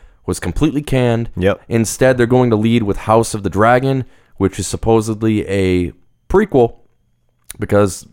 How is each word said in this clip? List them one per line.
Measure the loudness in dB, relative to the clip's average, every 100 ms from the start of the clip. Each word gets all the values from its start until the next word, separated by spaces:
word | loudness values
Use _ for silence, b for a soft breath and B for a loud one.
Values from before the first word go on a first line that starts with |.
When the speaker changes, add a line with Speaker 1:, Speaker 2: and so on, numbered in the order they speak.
| b b -8
Speaker 1:
was | -6
completely | -6 0 0 -2
canned. | -2 0 0 -2 -4 -2
Speaker 2:
Yep. | -2 -2 -2
Speaker 1:
Instead, | -2 -2 2 2 2
they're | 2
going | 2 2
to | 2
lead | 2 0
with | 0 -4
House | 2 2 2
of | -4
the | -4
Dragon, | 0 2 2 0 -4 -6 b b b
which | -2 -2
is | -8
supposedly | -4 0 0 0 -4 -2 -2 -2
a | -2 0 0 -2 -8 _ _ -2
prequel | 0 2 2 2 -2 _ _ _ _ _ _ _ -10
because | 0 2 2 -2 -16